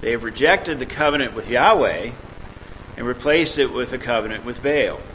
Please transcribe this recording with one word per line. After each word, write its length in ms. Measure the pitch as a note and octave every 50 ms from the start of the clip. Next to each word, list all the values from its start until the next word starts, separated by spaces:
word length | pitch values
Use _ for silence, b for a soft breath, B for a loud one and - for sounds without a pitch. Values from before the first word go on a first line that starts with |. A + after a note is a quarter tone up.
They 120 | - A2+ A#2
have 120 | A#2 A2
rejected 540 | A2+ A2 A2+ C3 D3+ F#3 G3 F#3+ F3 D#3+ C3+
the 80 | B2+
covenant 480 | B2 - - D#3 D3 C#3+ D3 C3+ A#2+ -
with 140 | A2+ G#2+ G#2+
Yahweh 600 | A#2 A#2+ C#3 F#3+ A3+ F#3+ C3+ G2+ D#2+ D#2 F#2+ A#2 B2 - - - - - - - - B B B B B B - -
and 100 | - A#2+
replaced 520 | A#2+ B2 B2 - D3 D3 E3 E3 - - D3
it 140 | C#3 B2 G#2+
with 200 | A#2+ B2+ A2+ C3
a 60 | B2
covenant 460 | - B2 A#2+ A2+ G#2+ A2 A2 G#2+ -
with 180 | A#2+ A#2+ - -
Baal. 380 | C#3 D3 D3 B2 F#2+ D2+ C#2 - - -